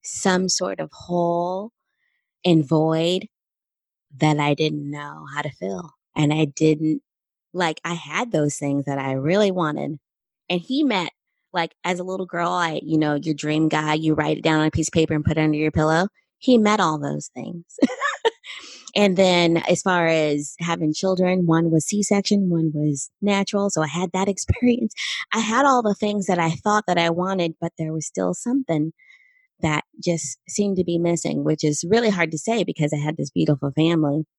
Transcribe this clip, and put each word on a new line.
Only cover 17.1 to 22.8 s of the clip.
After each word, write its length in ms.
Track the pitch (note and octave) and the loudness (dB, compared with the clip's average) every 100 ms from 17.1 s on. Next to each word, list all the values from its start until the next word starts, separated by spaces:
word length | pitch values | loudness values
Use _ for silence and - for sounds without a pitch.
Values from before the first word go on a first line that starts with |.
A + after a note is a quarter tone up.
| D3 - | -4 -8
things. 300 | - - F3 - - | -12 -12 -12 -16 -2
<laughs> 60 | - B4+ C5+ - A4+ A4+ - - - - - | -2 0 -6 -2 -4 -4 -18 -16 -16 -20 -4
And 220 | - G3+ | 2 4
then 420 | F3+ F#3+ F3 E3+ E3+ - | 6 6 6 4 2 2
as 120 | F3+ | 0
far 260 | G3 F3+ E3 | 2 2 4
as 480 | D#3+ D3+ D3 D3+ - | 2 2 0 -4 -8
having 340 | E3+ E3+ D#3 | -4 -2 -2
children, 520 | D3+ F#3+ F#3 F#3 F#3 | 0 0 2 2 2
one 260 | F3 E3 E3 | 2 2 4
was 140 | D#3+ | 2
C-section, 640 | - G#3 G3+ G3+ - G3+ F#3+ | 2 -2 2 0 2 2 2
one 220 | E3 D#3+ | 2 0
was 360 | D3+ | 0